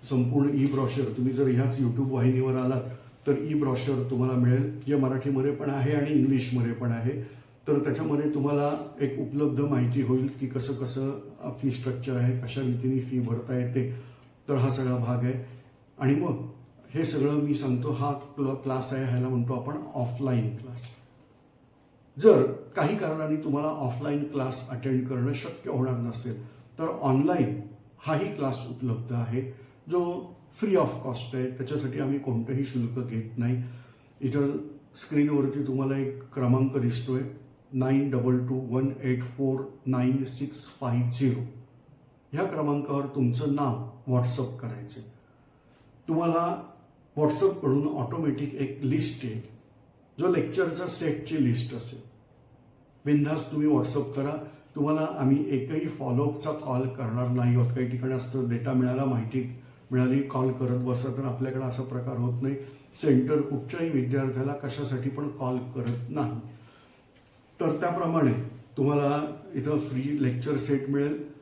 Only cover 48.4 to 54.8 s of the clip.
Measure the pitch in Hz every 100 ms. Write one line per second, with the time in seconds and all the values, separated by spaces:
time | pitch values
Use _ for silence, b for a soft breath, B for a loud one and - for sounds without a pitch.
48.4 | 143 - 131 - 139 147 - - 120 110
49.4 | - - - - - _ _ - 175 175
50.4 | - 185 175 160 180 - 160 - - 160
51.4 | 123 120 - 117 - - - - _ _
52.4 | _ - - _ _ _ 147 147 147 160
53.4 | - 151 151 143 123 143 135 135 139 151
54.4 | B B B 147